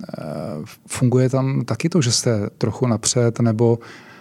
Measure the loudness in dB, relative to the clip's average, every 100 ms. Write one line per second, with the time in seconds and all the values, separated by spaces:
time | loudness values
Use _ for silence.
0 | -14 -12 -10 -8 -8 -8 -12 -16 -12 0
1 | 2 4 4 2 0 -2 -2 -2 0 0
2 | 0 0 0 0 -2 -2 -4 0 0 0
3 | 0 2 2 2 2 4 4 2 -2 -20
4 | -20 -20